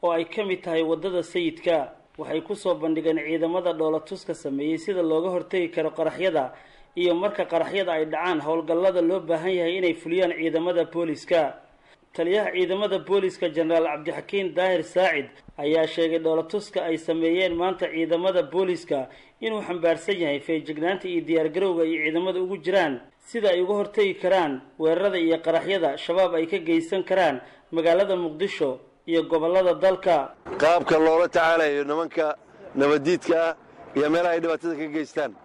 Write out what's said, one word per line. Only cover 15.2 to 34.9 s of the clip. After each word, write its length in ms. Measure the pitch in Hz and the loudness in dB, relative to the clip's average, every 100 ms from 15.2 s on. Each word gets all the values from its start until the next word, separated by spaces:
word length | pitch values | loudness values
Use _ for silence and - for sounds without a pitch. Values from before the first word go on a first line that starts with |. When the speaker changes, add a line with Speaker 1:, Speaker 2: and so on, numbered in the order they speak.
| 131 - - - | -4 -12 -20 -4
Speaker 1:
ayaa 300 | 147 165 160 | 2 4 4
sheegay 320 | 160 165 165 | 2 2 2
dhoolatuska 600 | 160 160 160 208 196 185 165 | 2 0 0 -6 -4 -4 -2
ay 100 | 165 | -2
sameeyeen 580 | 160 165 165 175 185 170 | -2 0 2 4 2 0
maanta 340 | 180 185 170 | -2 -2 -4
ciidamada 520 | 160 165 170 190 180 | -2 0 0 2 0
booliiska 680 | 143 175 185 175 - 143 127 - - _ | 0 0 0 -2 -2 -4 -4 -14 -20 _
inuu 200 | 220 214 - | -6 -6 -6
xambaarsan 480 | 175 165 165 - 190 | 0 0 0 -2 -2
yahay 180 | 160 143 | 0 -2
feejignaanta 680 | 143 160 147 151 165 190 185 | -2 -4 -4 -4 -2 -4 -4
iyo 120 | 170 151 | -4 0
diyaargarowga 560 | 165 156 160 196 170 | 0 0 0 -2 0
ay 140 | 165 160 156 | 0 0 -2
ciidamada 340 | 160 190 185 | -2 -2 -4
ugu 180 | 180 190 | -4 -6
jiraan 440 | 156 190 160 123 - _ - | 0 0 0 -2 -12 _ -10
sida 240 | 233 202 | -2 0
ay 120 | 180 | 2
uga 100 | 185 | 0
hortagi 400 | 208 202 220 202 - | 0 -2 0 0 0
karaan 400 | 185 190 160 131 - - | 2 2 2 -4 -10 -2
weerarada 380 | 160 170 202 185 | 0 2 2 2
iyo 200 | 165 160 | 2 0
qaraxyada 560 | 165 165 160 196 151 139 | 2 0 0 0 0 -2
shabaab 380 | - 175 185 170 | -2 2 2 2
ay 100 | 160 | -2
ka 120 | 196 | -4
geysan 440 | 160 165 165 196 | 0 0 0 -4
karaan 380 | 180 190 170 131 - - _ | 0 2 2 0 -10 -20 _
magaalada 440 | 165 165 170 196 185 | 0 2 4 2 0
Muqdisho 640 | 170 156 196 - 143 127 - _ - | -2 -4 -6 -2 -4 -4 -12 _ -2
iyo 160 | 165 | -2
gobollada 500 | 160 165 160 185 180 | 0 0 2 4 2
dalka. 600 | 160 190 185 185 160 135 - - - | 4 2 2 2 2 2 -10 -12 2
Speaker 2:
Qaabka 380 | 151 175 147 160 | 4 4 4 4
loola 280 | 160 160 175 | 6 4 4
tacaalayo 560 | 175 165 165 151 143 | 4 4 4 2 0
nimanka 540 | 143 151 165 - 156 147 - - - - | -2 -2 -2 -2 -2 -4 -12 -20 -10 0
nabaddiidka 600 | 139 151 143 175 - 165 | 2 4 2 -2 2 0
ah 140 | 165 160 - - - 135 | 0 -2 -14 -20 -8 -2
iyo 120 | 147 | 0
meelaha 240 | 165 175 170 | 2 2 0
ay 20 | |
dhibaatada 360 | 165 156 170 151 | 0 -2 -4 -6
ka 80 | |
geystaan. 440 | 156 | -6